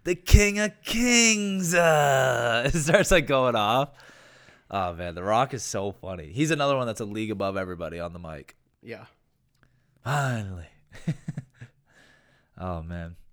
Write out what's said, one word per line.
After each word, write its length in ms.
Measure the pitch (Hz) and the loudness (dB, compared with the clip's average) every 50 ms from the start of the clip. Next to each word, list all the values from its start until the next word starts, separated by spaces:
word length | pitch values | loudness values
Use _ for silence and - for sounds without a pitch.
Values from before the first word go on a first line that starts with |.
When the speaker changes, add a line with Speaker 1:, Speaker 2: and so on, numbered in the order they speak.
| - | -6
Speaker 1:
the 100 | 175 180 | -4 -4
king 440 | - - - - 208 208 202 202 208 | -4 4 6 6 8 8 6 2 0
of 140 | 214 214 208 - - | -2 -2 -4 -6 -8
kings." 920 | - - 226 240 247 240 233 233 226 220 208 208 202 196 190 185 165 175 | -6 -2 0 2 4 4 4 6 4 4 2 0 -2 -2 -2 0 2 2
Uh, 880 | 175 170 165 160 151 147 143 135 135 131 131 123 117 117 120 117 117 120 143 | 4 4 6 6 6 4 4 4 4 2 2 2 0 0 0 0 0 0 0
<laughs> 0 | 143 | 0
it 20 | 165 | 0
starts, 320 | 147 147 165 208 - - | 2 4 4 4 4 4
like, 160 | 196 175 147 | 4 2 4
going 280 | 110 143 131 127 127 117 | 2 2 2 2 2 2
off. 340 | 113 104 104 113 127 139 143 - - - - - - - - - - - - - _ _ - | 2 2 2 2 2 0 -2 -6 -14 -20 -20 -20 -20 -20 -20 -20 -20 -20 -20 -20 _ _ -8
Oh, 240 | 98 98 95 90 87 | -4 -4 -4 -4 -4
man, 200 | 82 87 87 85 | -6 -8 -8 -8
The 80 | 85 90 | -6 -2
Rock 320 | 98 107 117 131 131 - | 0 2 2 0 0 -4
is 80 | 120 - | -8 -8
so 300 | - - 107 98 101 95 | -8 -6 -6 -6 -6 -8
funny. 400 | - - 92 95 87 80 76 78 | -8 -10 -12 -10 -10 -12 -10 -4
He's 180 | 120 151 151 | -2 -2 0
another 260 | 160 147 143 143 139 | 0 0 0 0 0
one 100 | 135 127 | 0 -2
that's 140 | 117 107 - | -4 -6 -8
a 40 | 117 | -8
league 260 | 104 104 107 110 107 | -8 -6 -6 -6 -6
above 260 | 107 98 101 98 95 | -4 -4 -4 -4 -4
everybody 440 | 98 95 90 90 85 85 80 82 85 | -4 -6 -6 -8 -8 -10 -10 -8 -8
on 120 | 85 85 85 | -10 -10 -12
the 60 | 87 | -14
mic. 380 | 87 82 78 71 69 - - _ _ _ _ _ - | -14 -14 -14 -16 -16 -20 -20 _ _ _ _ _ -18
Speaker 2:
Yeah. 220 | 113 117 104 110 - _ _ _ _ _ _ _ _ _ _ _ _ _ _ _ _ _ _ - | -16 -16 -16 -18 -20 _ _ _ _ _ _ _ _ _ _ _ _ _ _ _ _ _ _ -8
Speaker 1:
Finally. 640 | 123 139 143 139 131 123 113 104 98 92 87 85 - _ _ _ _ - - - | -4 -4 -2 -2 -2 -2 -4 -6 -8 -10 -12 -14 -18 _ _ _ _ -20 -10 -6
<laughs> 80 | - 156 - - - - - - - _ _ - - _ _ _ _ _ _ _ _ _ _ _ _ _ _ _ _ _ | -6 -6 -6 -10 -12 -12 -12 -14 -16 _ _ -20 -20 _ _ _ _ _ _ _ _ _ _ _ _ _ _ _ _ _
Oh, 260 | - 90 92 90 82 80 | -12 -8 -8 -8 -8 -8
man. 340 | 82 87 85 85 85 85 - - - | -10 -10 -10 -10 -12 -14 -18 -20 -20